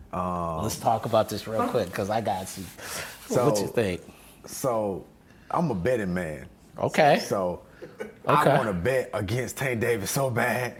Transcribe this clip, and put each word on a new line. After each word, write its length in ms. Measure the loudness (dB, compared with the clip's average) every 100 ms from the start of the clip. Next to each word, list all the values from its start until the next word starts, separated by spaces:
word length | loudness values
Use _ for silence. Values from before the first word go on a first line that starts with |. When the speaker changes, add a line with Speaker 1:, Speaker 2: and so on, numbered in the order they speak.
| -8
Speaker 1:
Um, 500 | -4 -2 -2 -2 -2
Speaker 2:
Let's 140 | -4 -2
talk 260 | 0 0 2
about 220 | 2 2
this 180 | -2 -4
real 220 | -2 0
quick, 240 | 0 -2
'cause 180 | -2 -2
I 120 | 0
got 260 | 0 -2 -4
some. 180 | -10 -12 -12 -10 -10 -10 -12 -2
Speaker 1:
So, 220 | 2 4
Speaker 2:
What 100 | 2
you 80 | 2
think? 340 | 0 0 0 -6 -20 -20 -20 -14
Speaker 1:
so, 580 | -4 -2 0 0 -4 -8 -18 -20 -20 -4
I'm 180 | 0 0
a 60 | 0
betting 380 | 0 0 0
man. 320 | -2 -4 -6 -12 -20 -16 -4
Speaker 2:
Okay. 420 | 0 4 6 6
Speaker 1:
So, 420 | 2 0 0 -4 -10 -18 -16 -14 -14 -6 2
Speaker 2:
Okay. 220 | 4 6
Speaker 1:
I 60 | 4
wanna 160 | 4
bet 360 | 0 2 0 0
against 440 | -4 -2 -2 -2 -4
Tank 220 | -2 0
Davis 300 | 0 0 0
so 180 | 0 0
bad. 440 | 2 2 0 -2 -6